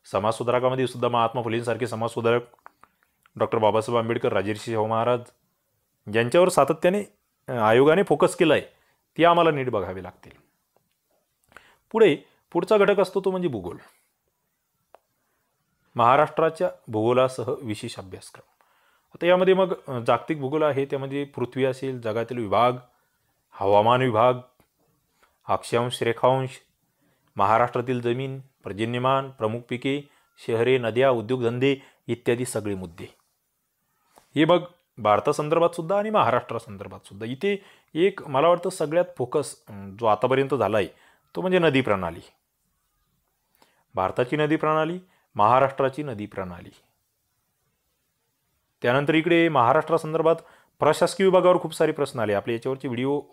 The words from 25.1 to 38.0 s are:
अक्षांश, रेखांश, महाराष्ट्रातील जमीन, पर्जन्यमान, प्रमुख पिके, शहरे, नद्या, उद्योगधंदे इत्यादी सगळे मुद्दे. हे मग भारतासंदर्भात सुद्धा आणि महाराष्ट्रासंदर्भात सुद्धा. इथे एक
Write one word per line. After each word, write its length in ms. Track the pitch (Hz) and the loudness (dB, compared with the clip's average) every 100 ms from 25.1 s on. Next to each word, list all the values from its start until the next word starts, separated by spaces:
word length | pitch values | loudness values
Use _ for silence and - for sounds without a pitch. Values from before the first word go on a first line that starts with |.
| _ _ _ - | _ _ _ -4
अक्षांश, 560 | 98 - 117 120 - | -4 -2 -2 -2 -4
रेखांश, 460 | 117 113 127 131 131 - _ _ _ _ _ _ _ 101 | -4 0 2 2 -2 -12 _ _ _ _ _ _ _ -2
महाराष्ट्रातील 640 | 98 113 123 123 123 123 | 2 2 2 -2 -4 -4
जमीन, 380 | 120 123 135 135 | -4 -4 -6 -12
पर्जन्यमान, 920 | 131 _ - 98 113 123 127 135 135 | -18 _ -12 -8 -6 -2 0 -2 -4
प्रमुख 300 | - 110 117 120 | -6 -6 -6 -8
पिके, 400 | 123 135 143 143 _ _ _ - | -6 -4 -6 -8 _ _ _ -4
शहरे, 300 | 113 117 131 | 0 2 2
नद्या, 340 | 113 117 135 | 0 0 2
उद्योगधंदे 640 | 120 107 127 117 123 135 135 - _ - | 2 -2 -2 -2 0 -2 -2 -8 _ -10
इत्यादी 380 | 117 - 120 123 | -6 -2 -2 -2
सगळे 300 | 113 104 95 | -6 -6 -8
मुद्दे. 300 | 90 82 90 _ _ _ _ _ _ _ _ _ _ _ _ 139 | -10 -16 -20 _ _ _ _ _ _ _ _ _ _ _ _ 0
हे 100 | 160 | 4
मग 180 | 175 - _ _ - | 2 0 _ _ -4
भारतासंदर्भात 720 | 107 104 - 147 151 165 165 | 2 2 2 -2 0 0 0
सुद्धा 280 | 170 160 202 | -2 -4 -4
आणि 120 | 214 | -2
महाराष्ट्रासंदर्भात 960 | 208 117 123 120 113 - 98 98 98 - | 0 2 0 -2 -12 -12 -16 -16 -18 -20
सुद्धा. 180 | 98 113 | -14 -12
इथे 380 | 127 202 196 - _ _ | -6 -4 -4 -8 _ _
एक 340 | 156 | -2